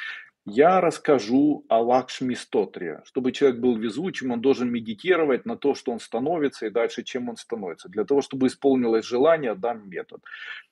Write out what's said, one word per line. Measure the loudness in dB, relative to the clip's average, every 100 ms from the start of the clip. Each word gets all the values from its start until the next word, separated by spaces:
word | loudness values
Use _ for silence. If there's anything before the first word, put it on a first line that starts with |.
| -14 -14 -18 _
Я | -4 4 6 6
расскажу | 2 0 2 2 4 2 4 0 0
о | 0
Лакшми | 4 2 0 -6 -6
Стотре. | -6 -2 -2 -2 -6 -10 -10
Чтобы | -6 -2 -2
человек | 2 2 4
был | 0 0
везучим, | -2 -4 -6 -6 -4
он | 0
должен | 2 2 0
медитировать | -4 -6 -8 0 2 4 0 -2
на | -2
то, | -2
что | -2 -4
он | -8
становится | -6 -4 -2 0 -2 -2 -4
и |
дальше, | 0 -2 -4
чем | -8 -8 -8
он | -10
становится. | -10 -8 -8 -10 -8
Для | -6
того, | 0 0
чтобы | 0 0 0
исполнилось | 2 2 2 4 2
желание, | 0 2 4 4 0
дам | -4 -4 -6 -10
метод. | -12 -12 -16 -20 -18 -14 -16 -18